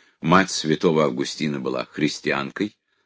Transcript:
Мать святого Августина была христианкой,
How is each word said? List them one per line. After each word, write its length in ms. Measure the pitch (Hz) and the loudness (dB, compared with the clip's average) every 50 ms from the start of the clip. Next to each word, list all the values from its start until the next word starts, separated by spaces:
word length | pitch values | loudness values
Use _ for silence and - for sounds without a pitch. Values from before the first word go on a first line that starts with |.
| _ _ _ _ | _ _ _ _
Мать 280 | - 80 87 95 95 - | 2 4 4 4 4 2
святого 540 | - - - 78 80 - - 90 80 78 76 | -2 -2 0 0 2 2 4 4 4 4 2
Августина 560 | 71 62 - 69 - - - 80 76 71 67 | 2 0 -2 -4 -6 -4 -4 -4 -4 -4 -4
была 260 | 64 67 64 62 64 | -4 -4 -4 -6 -6
христианкой, 880 | - - - 76 73 - - - 78 71 69 69 67 - - 101 107 - _ _ _ _ _ _ | -8 -4 -2 -2 -2 -2 -4 -4 -4 -2 -2 -4 -6 -6 -6 -6 -6 -6 _ _ _ _ _ _